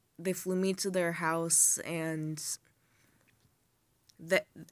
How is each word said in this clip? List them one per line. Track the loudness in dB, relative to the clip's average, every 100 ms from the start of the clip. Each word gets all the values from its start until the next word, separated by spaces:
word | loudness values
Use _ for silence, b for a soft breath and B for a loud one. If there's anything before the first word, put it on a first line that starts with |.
| _ -8
they | -4
flew | -2 0 0
me | 2 0
to | -2
their | 0 0
house, | 0 0 0 2 4 4 4 -2
and | -4 -4 -4 -4 -4 -6 -8 _ _ b b b b _ _ _ _ _ _ _ _ _ -20
that, | 0 0 0 -8 -16